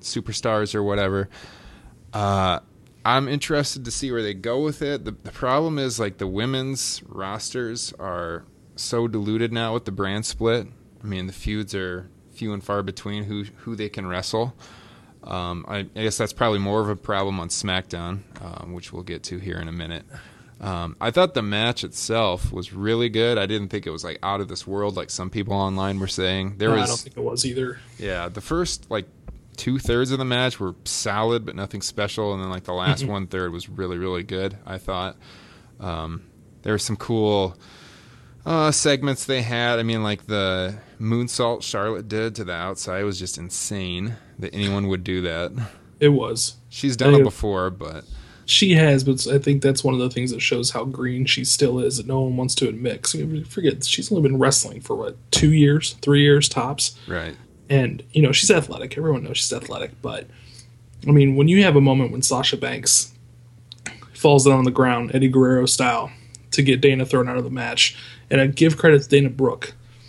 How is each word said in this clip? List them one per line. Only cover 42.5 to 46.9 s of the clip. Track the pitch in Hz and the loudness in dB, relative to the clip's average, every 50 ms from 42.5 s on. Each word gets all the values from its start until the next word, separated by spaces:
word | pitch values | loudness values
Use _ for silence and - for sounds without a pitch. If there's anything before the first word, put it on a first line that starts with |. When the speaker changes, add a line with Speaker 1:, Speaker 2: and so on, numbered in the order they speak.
| 87 | -6
Speaker 1:
outside | 82 87 95 95 - - 95 92 95 101 | -6 -6 -6 -6 -6 -6 -6 -4 -2 -2
was | 104 95 92 | -4 -4 -4
just | 92 87 - 73 | -6 -8 -8 -10
insane | 87 90 - - - - 107 98 92 92 87 90 98 113 113 - - - - - | -10 -10 -8 -8 -6 -6 -6 -6 -6 -6 -4 -4 -4 -6 -6 -8 -12 -18 -14 -12
that | 95 - - | -10 -8 -4
anyone | 101 101 98 98 101 101 95 | -2 -2 0 0 0 0 0
would | 95 92 87 | -2 -2 -2
do | 92 92 92 | -4 -4 -4
that. | 87 85 80 82 87 - 98 123 113 101 - - - - _ - | -2 -4 -4 -4 -6 -6 -6 -8 -8 -10 -12 -16 -20 -20 _ 4
Speaker 2:
It | 151 147 | 4 6
was. | 143 123 113 110 113 117 - - - - - - | 6 4 2 -2 -4 -4 -6 -6 -8 -12 -20 -18
Speaker 1:
She's | - - - 139 | -10 -4 -2 -2